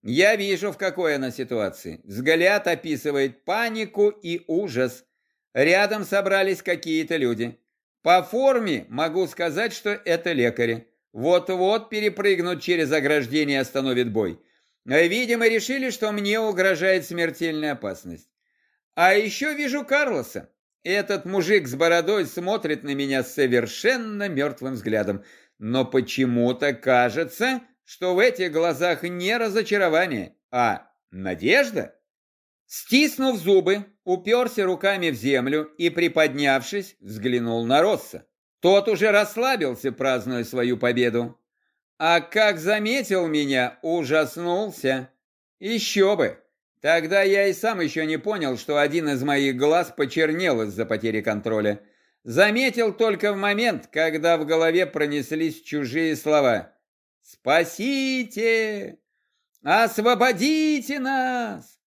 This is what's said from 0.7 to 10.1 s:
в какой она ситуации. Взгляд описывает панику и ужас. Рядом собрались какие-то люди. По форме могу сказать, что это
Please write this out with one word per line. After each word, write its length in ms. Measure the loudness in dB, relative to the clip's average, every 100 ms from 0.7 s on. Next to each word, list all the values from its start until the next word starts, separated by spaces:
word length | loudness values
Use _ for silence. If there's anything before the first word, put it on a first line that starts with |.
в 60 | -4
какой 380 | -6 -2 -2 -2
она 140 | -4
ситуации. 680 | -6 -6 -2 -4 -6 -16 -16
Взгляд 640 | -14 -4 2 4 4 2 0
описывает 760 | -4 -4 -4 -2 0 -2 -4
панику 640 | -4 -2 -2 -4 -6 2 2
и 340 | 2 -8 -8 -4
ужас. 580 | -4 -2 -2 -2 -4 _ _ _ _ _
Рядом 500 | 0 4 4 2 -2
собрались 580 | -2 -2 2 0 0 -2
какие-то 540 | -4 -6 -2 -4 -2 -2
люди. 420 | 0 -2 -6 -8 _ _ _ _
По 200 | 4 4
форме 640 | 4 2 2 2 0 -4 -4
могу 380 | -4 -2 -2 -4
сказать, 460 | -2 -4 -2 -4
что 180 | -4 -6
это 420 | -6 -2